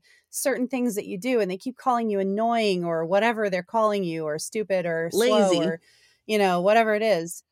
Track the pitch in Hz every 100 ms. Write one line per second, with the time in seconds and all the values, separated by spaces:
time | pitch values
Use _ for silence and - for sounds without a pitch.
0 | - _ _ - 277 233 247 254 240 202
1 | 185 196 240 240 190 185 262 - 262 240
2 | 226 196 190 202 233 233 208 180 170 165
3 | 165 196 233 226 208 180 175 226 214 208
4 | 175 160 156 156 - 220 208 190 170 165
5 | 165 180 240 214 196 170 165 165 - _
6 | _ _ - 214 196 180 190 226 220 208
7 | 220 175 170 - -